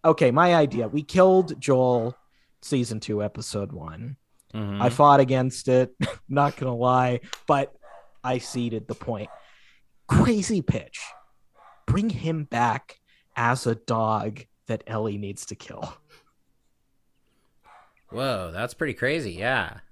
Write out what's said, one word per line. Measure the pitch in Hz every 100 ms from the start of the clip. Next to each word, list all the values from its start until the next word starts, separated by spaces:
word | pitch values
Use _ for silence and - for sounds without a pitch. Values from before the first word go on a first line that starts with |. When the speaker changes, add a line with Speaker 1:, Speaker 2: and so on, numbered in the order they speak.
Speaker 1:
Okay, | 165 156 131
my | 127 175
idea. | 170 147 117 113
We | 147
killed | 147 180 185 185 175 156
Joel | 143 127 127 123 113 - _ _ _ _
season | - 139 117 110
two, | - 104
episode | 104 - 117 104 98
one. | - 80 80 120 139 _ _ _
Speaker 2:
Mm-hmm. | 113 104 101
Speaker 1:
I | 123
fought | 120 147 139
against | 131 131 131 - -
it. | 127 127 _ 139
<laughs> | - -
Not | 139 143 -
gonna | 131 120
lie, | 123 127 127 120 - - -
but | 143 139 - - - - -
I | 127 127
ceded | - 127 120 110 -
the |
point. | 110 - 110 104 - _ - - _ _ _ -
Crazy | - - 214 180 208
pitch. | - - - - - - _ _ _ _ - _ -
Bring | 160 220
him | 131 160 160
back | 147 117 120 117 - - _ _ _ -
as | 117 127 123
a |
dog | 113 - 113 110 107 110 104 - _ -
that | 113 -
Ellie | 110 107 101
needs | 101 98 -
to |
kill. | - - - - - _ - _ _ _ _ _ _ _ _ _ _ _ _ _ _ _ - _ _ _
Speaker 2:
Whoa, | 113 135 107 87
that's | 87 123
pretty | - 156
crazy, | 107 127 160 117
yeah. | 85 113 131 101 107 -